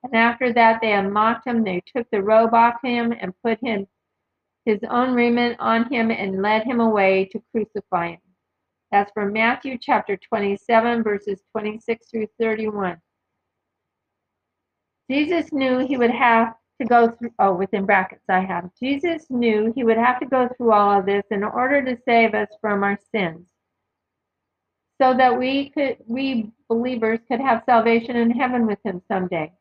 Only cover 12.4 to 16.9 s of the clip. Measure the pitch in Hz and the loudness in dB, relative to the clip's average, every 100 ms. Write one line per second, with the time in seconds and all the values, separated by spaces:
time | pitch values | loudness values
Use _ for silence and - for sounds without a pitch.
12.4 | 226 220 214 208 190 170 _ _ _ _ | -2 -2 -4 -4 -6 -6 _ _ _ _
13.4 | _ _ _ _ _ _ _ _ _ _ | _ _ _ _ _ _ _ _ _ _
14.4 | _ _ _ _ _ _ - 269 302 349 | _ _ _ _ _ _ -6 -2 0 -2
15.4 | 302 285 262 254 254 262 240 233 247 226 | -4 -4 0 0 -2 0 0 2 2 2
16.4 | 233 - _ _ 240 | 0 -4 _ _ 2